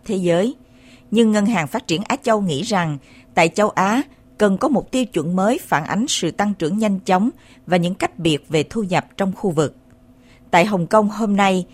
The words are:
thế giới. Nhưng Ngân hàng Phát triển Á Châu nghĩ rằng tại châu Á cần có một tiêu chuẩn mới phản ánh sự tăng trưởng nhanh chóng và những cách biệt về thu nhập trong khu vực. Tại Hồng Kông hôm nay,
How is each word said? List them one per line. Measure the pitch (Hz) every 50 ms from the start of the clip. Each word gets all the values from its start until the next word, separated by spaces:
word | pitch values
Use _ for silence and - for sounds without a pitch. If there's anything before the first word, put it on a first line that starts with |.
| -
thế | - 202
giới. | 190 180 175 170 175 202 254 302 - - _ - - - - - - - -
Nhưng | 208 226 233 214
Ngân | 214 208 202
hàng | 214 233 175 151
Phát | - - 247 -
triển | - 160 156 214 -
Á | 240 269
Châu | - 233 220 208
nghĩ | 202 180 147 135
rằng | 196 226 214 180 170 156 147 135 - - - - - _ -
tại | 185 165 170
châu | - 208 208 208
Á | - - 185 196 220 262 302 - - _ - - _ -
cần | 214 202 190 180
có | - 311
một | 262 180 - -
tiêu | - 254 247
chuẩn | - - 175 143 165 180
mới | 185 190 214 269 359
phản | - - - 143 -
ánh | - 151 202 247 311
sự | - - 185 160
tăng | - - 202 208 196
trưởng | - 165 151 196 214
nhanh | 220 208 196 185
chóng | - - 185 185 208 269 - - - - - - -
và | - 175
những | 180 170 175 190
cách | - - - - -
biệt | 165 165 147 139 - -
về | 147 156
thu | 143 151 - 226
nhập | 208 175 180 147 - - -
trong | - 196 190 185
khu | - - 190
vực. | 147 156 151 123 - - _ _ - _ - - - _ _ - - - - -
Tại | - 180 208
Hồng | 214 208 180 165
Kông | - - 220 214 208
hôm | 208 208 226 208 202
nay, | 202 202 196 190 185 175 -